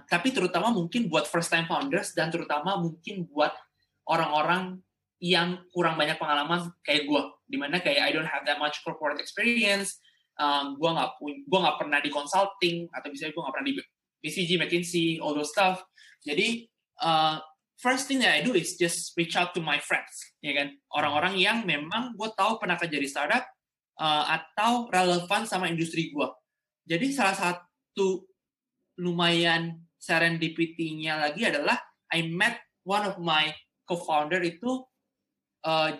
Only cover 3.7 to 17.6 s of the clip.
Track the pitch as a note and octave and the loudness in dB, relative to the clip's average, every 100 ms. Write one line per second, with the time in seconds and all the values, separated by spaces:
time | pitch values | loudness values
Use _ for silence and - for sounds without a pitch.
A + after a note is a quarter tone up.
3.7 | _ _ _ - E3 D#3 D3+ D#3 F3+ F#3 | _ _ _ -2 0 2 2 2 2 -2
4.7 | F#3 - _ _ _ F3 F3 F3 F3+ - | -10 -16 _ _ _ 2 2 2 -2 -4
5.7 | F3 E3 D#3+ D3+ D#3+ D#3 D3 D3+ F3 E3+ | 0 2 2 0 0 0 0 2 0 -2
6.7 | - - D3 C#3+ C#3+ C#3+ - - C3+ C#3+ | -6 0 0 2 0 0 -10 -8 -6 -2
7.7 | F3 E3 C#3 C#3 D#3 E3 C#3+ C#3+ C#3+ D3 | -2 0 2 2 0 -2 -4 -2 -2 -2
8.7 | - E3+ D#3 D3 D3 - - A3+ A#3 G#3+ | -4 -8 -4 -4 -4 -8 -2 0 2 2
9.7 | G3 G3 - _ _ _ - D3 C#3+ C#3 | 2 -2 -8 _ _ _ -2 0 0 -2
10.7 | C#3 E3 D#3 B2+ - D3 C#3+ - F#3 E3 | -2 0 0 -2 -6 -12 -12 0 2 2
11.7 | C#3+ D3 D3 D3 C#3+ D3 F#3+ G3 - F3+ | 0 -2 0 0 -4 0 0 0 0 -2
12.7 | E3+ E3+ C3 C#3+ C#3 D#3 D#3+ C#3+ C3+ C#3 | -2 -6 -12 -12 -10 -8 -8 -8 -4 -4
13.7 | C#3 - _ _ _ D#3 F#3+ E3+ F3+ D3+ | -4 -8 _ _ _ -8 -4 0 0 2
14.7 | E3+ F3 F3 E3 D#3+ D3+ D3 D3+ - F#3+ | -2 0 0 0 0 -2 -2 -2 2 2
15.7 | F#3 - _ - _ D3 D#3 A3 A#3 - | 2 -8 _ -20 _ -4 -2 0 -4 -8
16.7 | _ _ - E3 D#3+ D#3+ D#3 - _ | _ _ -4 2 4 2 0 -8 _